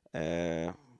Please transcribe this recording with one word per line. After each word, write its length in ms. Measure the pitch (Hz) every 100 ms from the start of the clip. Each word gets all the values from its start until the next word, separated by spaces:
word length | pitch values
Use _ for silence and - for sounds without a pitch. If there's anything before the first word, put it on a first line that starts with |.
| _
eh, 640 | - 80 85 87 82 85 90 - -